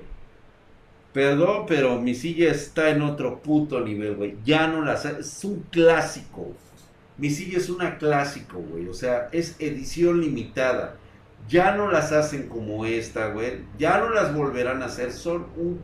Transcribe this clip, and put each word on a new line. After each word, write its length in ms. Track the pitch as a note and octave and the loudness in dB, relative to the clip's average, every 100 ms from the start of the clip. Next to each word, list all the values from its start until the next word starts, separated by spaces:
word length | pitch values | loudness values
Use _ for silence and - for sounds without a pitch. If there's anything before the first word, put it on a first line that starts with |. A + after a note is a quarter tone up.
| - - - - - - _ - - - - | -10 -16 -18 -20 -20 -20 _ -20 -20 -20 -6
Perdón, 540 | C3+ C#3 C#3+ F3+ G#3 E3+ | 2 4 4 4 2 2
pero 320 | D3 C3 A#2+ | 4 4 2
mi 140 | B2 | 0
silla 380 | A#2 E3+ D#3+ E3 | -2 -2 2 4
está 400 | D3+ - - D#3 | 2 -2 2 4
en 100 | D3 | 4
otro 400 | D3 D3 B2+ - | 2 0 -4 -4
puto 400 | C#3+ D3+ D3 B2+ | 2 2 2 0
nivel, 340 | G#2+ G#2 G#2+ G2+ | -2 -4 -4 -2
güey. 220 | G2+ - A#2 | -4 -2 2
Ya 220 | D#3 D#3+ | 2 2
no 180 | D#3+ C#3+ | 0 -2
la 100 | A2 | -2
sa-, 220 | D3 D3 | -4 -8
es 260 | - - | -10 -10
un 220 | G3 F#3+ - | -8 -8 -2
clásico. 840 | E3+ E3 D#3+ D3+ - - - - - - - - _ - - | 6 8 8 2 -6 -14 -12 -12 -14 -20 -20 -20 _ -20 -4
Mi 140 | C#3+ | -2
silla 260 | D3+ F#3 F3+ | -2 -2 -2
es 120 | F3+ | -2
una 280 | F3+ E3 C#3+ | -2 -4 0
clásico, 640 | D3+ C#3+ C#3+ - - F2+ | 2 2 0 -6 -12 -12
güey. 280 | D#2 E2 F2 | -10 -8 -8
O 60 | |
sea, 340 | - B2 A#2+ - | -4 -2 -2 -2
es 240 | E3 E3 - | -4 -4 -6
edición 640 | D3+ C3+ C3 E3+ F3 E3+ | -6 -6 -6 2 4 4
limitada. 720 | D#3 A#2+ G#2 C3 B2+ A2+ - - - - - - G#2+ | 2 -2 -4 0 0 0 -4 -10 -20 -20 -20 -20 2
Ya 260 | F3 F#3+ G3+ | 4 4 4
no 140 | G3+ | 2
las 220 | E3 D3 | 2 2
hacen 360 | D3+ D3+ C#3 A#2 | 2 2 -2 -8
como 380 | A2+ G#2+ G#2+ A2+ | -8 -6 -4 -2
esta, 460 | A#2 A2 A2+ G#2+ | -2 -4 -4 -4
güey. 300 | A2 B2 - - G#2 | -4 -6 -6 -10 0
Ya 200 | D#3+ G3 | 2 4
no 120 | A3+ | 2
las 220 | A3 D#3+ | 2 0
volverán 500 | D3 C3+ B2 B2 C3 | 0 -2 -2 -2 -2
a 20 | B2 | -6
hacer. 260 | - B2 | -6 -8
Son 360 | - E3+ E3+ - E3 | -6 -4 -4 -6 -6
un 240 | F3 F3 | -4 -6